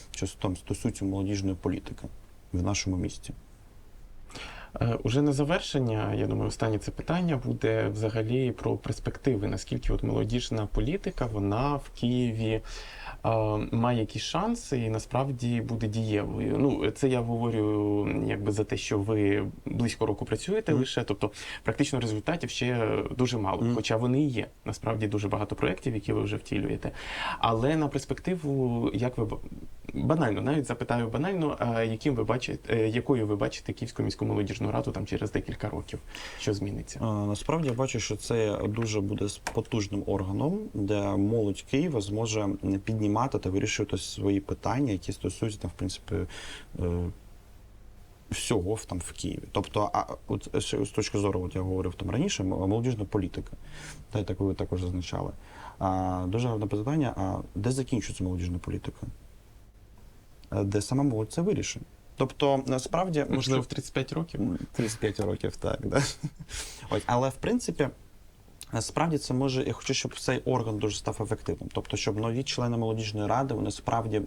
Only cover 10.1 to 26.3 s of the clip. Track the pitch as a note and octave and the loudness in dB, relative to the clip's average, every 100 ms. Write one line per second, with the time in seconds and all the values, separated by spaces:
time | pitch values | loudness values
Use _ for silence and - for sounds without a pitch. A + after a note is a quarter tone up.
10.1 | A2 A2 B2 - A2 G#2 - A2+ G3 - | 2 2 0 0 -2 0 2 2 0 -2
11.1 | - A#2+ G#2+ G2+ G#2+ C#3+ C#3 - - A#2+ | -2 -2 0 2 2 2 0 -4 -2 2
12.1 | B2 A#2+ A2 A2 A2 - - - - - | 2 2 2 2 0 -2 -10 -12 -12 -12
13.1 | - - A2+ G#2+ G#2+ - A#2 A#2+ A#2 G#2 | -4 2 2 2 2 2 2 4 2 0
14.1 | A2+ - E3 A3 A#3 - C3 A2+ A2 - | -2 -2 0 0 -2 -2 0 0 -2 0
15.1 | A#2+ C#3 B2 A#2+ A#2+ A2+ A2+ G#2+ A2 A2 | 0 0 0 0 0 0 -2 0 0 2
16.1 | G2+ - G2+ G2+ G#2 C#3 - G#2 - C3+ | 2 0 0 2 4 4 4 0 2 4
17.1 | B2 A#2 A#2 A#2 A2 G#2+ G#2 G#2 G#2 G#2 | 4 2 2 2 2 2 4 4 2 2
18.1 | G#2+ G#2+ G#2+ G2+ G#2 G#2 - - G#2 G2+ | 0 0 0 0 2 0 -2 0 0 2
19.1 | G#2+ G2+ G2+ G2+ - - A2 A#2 - A2 | 4 4 4 0 -4 -4 0 0 2 0
20.1 | - C3 A2 - G#3+ G3 B2 B2+ - A2+ | 0 -2 -2 0 0 4 4 4 0 0
21.1 | G2+ G#2 - - - - - C#3+ C3 A#2 | 0 -2 -4 -10 -4 0 2 2 2 0
22.1 | G#2+ D3+ E3+ A#2+ - B2 A#2+ G#2+ G#2 - | 0 0 -2 -2 0 2 2 2 2 0
23.1 | A#2+ B2 A#2 F#2+ F#2+ A#2 A#2 - A2+ B2 | 2 2 2 0 2 2 2 2 2 4
24.1 | C3+ D3 A2+ - - - G#2 A2 A2 G#2+ | 4 4 0 -4 -6 -8 -4 -2 0 2
25.1 | G#2 G2+ G#2+ G#2 - - F#3 C3+ A2 G#2+ | 2 2 0 0 0 0 0 -2 -2 0
26.1 | G#2+ G#2 | 0 0